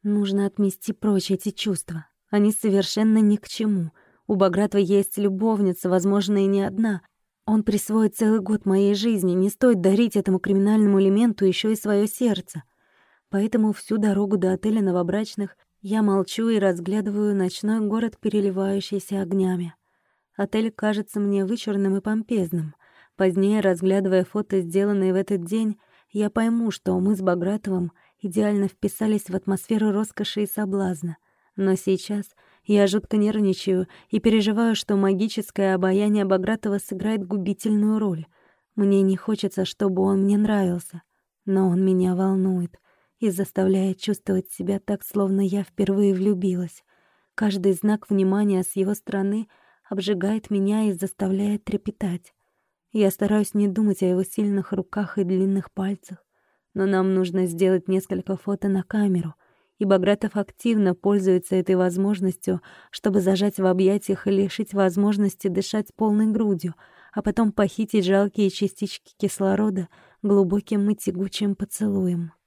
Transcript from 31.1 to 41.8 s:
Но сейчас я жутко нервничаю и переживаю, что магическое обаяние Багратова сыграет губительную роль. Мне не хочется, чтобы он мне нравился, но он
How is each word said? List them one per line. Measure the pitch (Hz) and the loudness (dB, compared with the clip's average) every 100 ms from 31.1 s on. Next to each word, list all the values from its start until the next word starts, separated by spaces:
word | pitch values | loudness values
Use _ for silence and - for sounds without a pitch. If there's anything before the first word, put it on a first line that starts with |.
| 160 _ _ _ - | -10 _ _ _ -4
Но | 190 190 | 0 0
сейчас | - 190 - 208 196 _ _ _ | 0 -2 -2 -8 -8 _ _ _
я | - 208 196 | 0 4 4
жутко | 208 - 214 | 2 0 0
нервничаю | 208 214 202 185 - 185 185 - _ | 0 2 0 0 0 -2 -2 -10 _
и | 220 | 0
переживаю, | 233 220 208 214 226 220 | 2 2 2 2 0 0
что | - 202 | 0 0
магическое | 196 190 220 - 202 - 196 | 2 0 -2 -4 -8 -2 0
обаяние | 190 190 190 208 208 | 2 2 2 2 2
Багратова | 196 185 185 220 214 202 | 2 0 0 -4 -2 -4
сыграет | - 190 214 220 180 | -4 -6 -4 -4 -4
губительную | 202 185 196 226 214 214 220 | -4 -4 -4 0 2 2 0
роль. | 214 165 160 _ _ _ _ - | -2 -4 -8 _ _ _ _ -2
Мне | 196 196 | 2 4
не | 190 190 | 4 0
хочется, | - 214 196 - 190 | -2 -4 -4 -4 -6
чтобы | - 202 185 | -2 -2 2
он | 190 196 | 2 2
мне | 196 208 | 2 2
нравился, | 214 208 185 175 - 170 _ _ _ _ - | 2 2 2 -2 -8 -18 _ _ _ _ -2
но | 190 190 | 2 2
он | 175 | 2